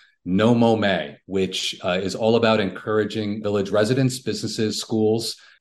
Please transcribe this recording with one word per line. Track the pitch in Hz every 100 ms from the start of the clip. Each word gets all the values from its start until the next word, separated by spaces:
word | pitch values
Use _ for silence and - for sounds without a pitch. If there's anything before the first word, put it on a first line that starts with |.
| _ _
No | 87 95 110
Mow | 117 117 110
May, | 101 87 71 73 -
which, | 95 92 - - -
uh, | 98 90
is | 98 110
all | 113 117
about | 113 110
encouraging | 95 - - 107 104 113 107 104
village | 107 104 95
residents, | 104 107 135 131 -
businesses, | - 104 107 - 107 98
schools | - 110 107 113 113 - - -